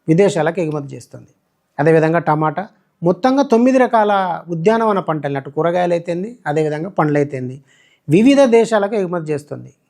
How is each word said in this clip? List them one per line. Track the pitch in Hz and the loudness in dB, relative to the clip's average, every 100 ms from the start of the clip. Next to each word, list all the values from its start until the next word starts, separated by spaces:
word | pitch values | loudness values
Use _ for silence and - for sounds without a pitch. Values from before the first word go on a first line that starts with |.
| - | 0
విదేశాలకు | 160 202 175 156 170 | 2 2 2 -2 -2
ఎగుమతి | 156 147 139 131 | -4 -6 -10 -14
చేస్తుంది. | - 123 - _ _ _ _ - | -18 -20 -20 _ _ _ _ -2
అదేవిధంగా | 156 160 156 165 | 4 4 4 0
టమాటా, | 160 151 156 147 208 _ _ - | 0 0 0 -4 -10 _ _ -4
మొత్తంగా | 170 185 262 269 | -2 2 2 2
తొమ్మిది | 277 226 254 262 | 2 2 4 2
రకాల | 247 226 208 202 185 165 160 | 2 2 2 0 -2 -6 -8
ఉద్యానవన | 165 185 226 220 196 | -2 0 2 0 -2
పంటలు, | 165 156 139 139 | -2 -4 -4 -6
అటు | 139 | -6
కూరగాయలు | 156 170 180 175 | -4 -2 0 0
అయితేంది, | 170 170 170 208 247 156 | -2 -4 -6 -8 -10 -6
అదేవిధంగా | 147 156 151 185 | -2 -2 -4 -6
పండ్లు | 185 151 147 | -2 0 0
అయితేంది, | 143 135 127 139 _ _ _ _ - | -2 -6 -10 -14 _ _ _ _ 0
వివిధ | 165 240 277 | 2 4 4
దేశాలకు | 262 233 220 214 202 214 | 4 4 2 0 -2 -4
ఎగుమతి | 180 180 156 | -4 -4 -6
చేస్తుంది. | 147 - 127 127 _ | -6 -8 -16 -16 _